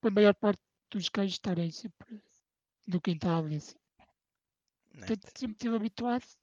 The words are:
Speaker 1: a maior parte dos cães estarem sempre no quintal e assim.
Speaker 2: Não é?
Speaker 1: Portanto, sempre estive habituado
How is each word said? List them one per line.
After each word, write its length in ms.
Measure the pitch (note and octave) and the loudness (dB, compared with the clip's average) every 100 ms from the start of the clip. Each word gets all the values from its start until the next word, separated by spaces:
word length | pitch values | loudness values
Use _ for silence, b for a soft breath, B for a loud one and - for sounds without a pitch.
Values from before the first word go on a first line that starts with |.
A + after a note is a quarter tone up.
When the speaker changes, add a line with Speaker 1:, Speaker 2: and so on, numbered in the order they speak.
Speaker 1:
a 80 | A3+ | 2
maior 240 | G3 G#3 | 6 6
parte 280 | G3 G#3+ G3+ _ _ _ | 6 2 0 _ _ _
dos 160 | G#3 F3 | -6 -4
cães 240 | - G3 | -2 -2
estarem 380 | E3+ - F3 E3+ | -2 -4 -2 -2
sempre 500 | D#3+ G#3+ _ - G#3+ _ _ _ _ _ _ - | -4 -16 _ -18 -18 _ _ _ _ _ _ -4
no 140 | F3+ | -2
quintal 480 | - E3 F#3 E3 D#3 | 0 -2 0 0 0
e 80 | D3+ | -4
assim. 180 | - - _ _ _ _ _ _ _ _ _ _ _ | -6 -20 _ _ _ _ _ _ _ _ _ _ _
Speaker 2:
Não 80 | - | -18
é? 40 | - | -6
Speaker 1:
Portanto, 320 | A3 - - | -6 -6 -10
sempre 160 | B3 G#3+ | -10 -6
estive 180 | A#3+ A3+ | -4 -2
habituado 480 | A3 - A#3+ A#3+ - - | -2 -4 -2 -2 -4 -20